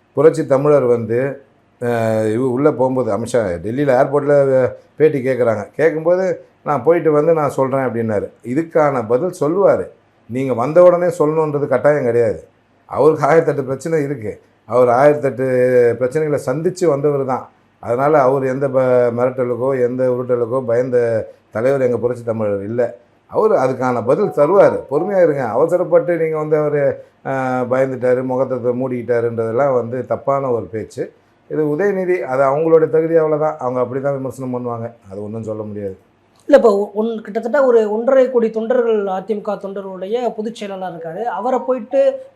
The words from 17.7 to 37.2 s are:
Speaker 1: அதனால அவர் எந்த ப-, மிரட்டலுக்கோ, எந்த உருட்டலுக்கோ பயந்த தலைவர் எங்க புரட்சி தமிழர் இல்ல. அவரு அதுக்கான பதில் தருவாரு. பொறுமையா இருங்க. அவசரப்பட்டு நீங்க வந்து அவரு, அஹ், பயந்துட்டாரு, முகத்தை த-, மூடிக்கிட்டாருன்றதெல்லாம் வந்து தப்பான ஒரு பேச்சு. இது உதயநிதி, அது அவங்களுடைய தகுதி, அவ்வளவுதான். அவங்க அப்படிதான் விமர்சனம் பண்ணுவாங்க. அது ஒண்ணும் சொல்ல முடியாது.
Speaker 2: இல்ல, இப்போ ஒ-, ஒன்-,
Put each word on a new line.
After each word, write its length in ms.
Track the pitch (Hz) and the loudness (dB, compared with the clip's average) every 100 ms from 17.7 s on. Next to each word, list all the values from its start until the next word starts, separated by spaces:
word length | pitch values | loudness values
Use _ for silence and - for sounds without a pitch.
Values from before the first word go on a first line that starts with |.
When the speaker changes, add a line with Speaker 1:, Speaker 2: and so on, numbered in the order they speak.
| _ | _
Speaker 1:
அதனால 420 | 104 120 139 151 | -4 0 2 4
அவர் 220 | 127 139 | 4 2
எந்த 240 | 131 131 143 | 0 -2 -2
ப-, 120 | 127 131 123 123 120 | 0 2 4 2 2
மிரட்டலுக்கோ, 640 | 127 127 123 117 127 135 | -2 0 -2 -2 -2 0
எந்த 300 | 120 127 127 | 0 0 0
உருட்டலுக்கோ 540 | 123 123 120 117 131 120 | 0 0 -2 0 -2 0
பயந்த 640 | 117 131 123 117 113 95 - _ | 0 2 0 2 0 -4 -12 _
தலைவர் 300 | 107 123 139 | -2 0 2
எங்க 160 | 127 117 | 0 0
புரட்சி 260 | 120 120 | -2 -4
தமிழர் 400 | 117 113 107 101 | -4 -2 -2 -2
இல்ல. 320 | 101 120 120 - _ _ _ | -4 -2 -2 -4 _ _ _
அவரு 280 | 143 214 175 | 0 2 2
அதுக்கான 500 | 131 123 127 123 113 | 2 0 -2 0 0
பதில் 200 | 156 202 | 0 0
தருவாரு. 540 | - 147 196 151 107 - | 2 4 6 6 4 -2
பொறுமையா 320 | 143 180 196 | -4 0 2
இருங்க. 200 | 170 139 | 2 2
அவசரப்பட்டு 760 | 123 110 156 175 170 170 165 170 | -2 0 2 0 2 2 2 0
நீங்க 200 | 160 156 | -2 -2
வந்து 200 | 156 156 | -2 0
அவரு, 460 | 151 147 139 120 - _ 139 | 0 0 0 -2 -10 _ -6
அஹ், 400 | 135 127 127 123 | -4 -2 -2 0
பயந்துட்டாரு, 520 | 127 135 127 123 127 | 0 0 0 0 0
முகத்தை 340 | 131 127 139 127 | 0 -2 -2 -2
த-, 80 | 120 | -2
மூடிக்கிட்டாருன்றதெல்லாம் 1080 | 120 131 123 113 117 117 117 113 117 143 | -2 -4 -4 -2 -2 0 -2 -2 0 0
வந்து 320 | 127 113 127 120 | 0 -2 -6 -4
தப்பான 440 | 110 - 139 135 | -4 -2 -2 -2
ஒரு 160 | 117 101 | -4 -4
பேச்சு. 460 | 110 101 - 170 - _ _ - | -10 -10 -10 -12 -14 _ _ -8
இது 160 | 151 151 | -4 -2
உதயநிதி, 540 | 147 202 190 180 180 | 0 -2 -2 -2 -2
அது 240 | 139 131 | -2 0
அவங்களுடைய 460 | 139 143 165 160 156 | 0 0 2 4 4
தகுதி, 260 | 156 160 165 | 2 2 2
அவ்வளவுதான். 400 | 156 151 156 151 | 2 0 -2 -4
அவங்க 220 | 123 127 | -4 -2
அப்படிதான் 320 | 120 131 139 | -2 -4 -4
விமர்சனம் 420 | 139 131 120 131 123 | -4 -6 -8 -8 -6
பண்ணுவாங்க. 360 | 123 117 117 - 98 | -6 -8 -10 -14 -16
அது 120 | 95 | -12
ஒண்ணும் 200 | 104 110 | -10 -8
சொல்ல 180 | 110 107 | -8 -8
முடியாது. 360 | 104 104 101 95 _ _ _ _ - | -8 -8 -10 -10 _ _ _ _ 4
Speaker 2:
இல்ல, 120 | 277 | 4
இப்போ 200 | 220 202 | 6 2
ஒ-, 140 | 208 | -2
ஒன்-, 280 | 208 220 226 | -4 -6 -6